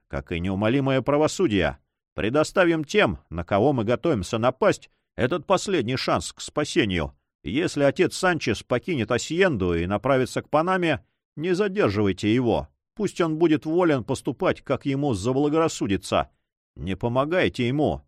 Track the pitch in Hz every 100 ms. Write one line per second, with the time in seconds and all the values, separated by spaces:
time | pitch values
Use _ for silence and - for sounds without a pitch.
0 | _ 71 69 85 90 95 107 139 135 135
1 | 131 147 151 - 175 101 78 67 _ _
2 | _ - 95 139 151 - 175 165 151 208
3 | 165 80 - 82 87 101 127 135 104 120
4 | 175 127 87 117 120 - 202 - - _
5 | _ - 127 175 - 180 - 180 110 127
6 | - 131 - - - - 151 175 117 90
7 | 73 - _ _ 71 120 170 147 139 135
8 | 165 - 185 170 - 104 - 123 - 160
9 | 107 123 - 165 190 123 90 85 87 104
10 | 131 135 127 - - 147 170 185 170 131
11 | - _ _ - 165 175 208 190 156 98
12 | 101 92 104 120 120 87 71 _ _ -
13 | 202 - 170 156 165 151 156 170 175 139
14 | 101 131 - 127 175 - - 127 143 135
15 | 143 104 104 131 147 156 160 - 127 95
16 | - 98 69 _ _ _ _ - 76 92
17 | 120 123 143 180 117 - 120 139 135 69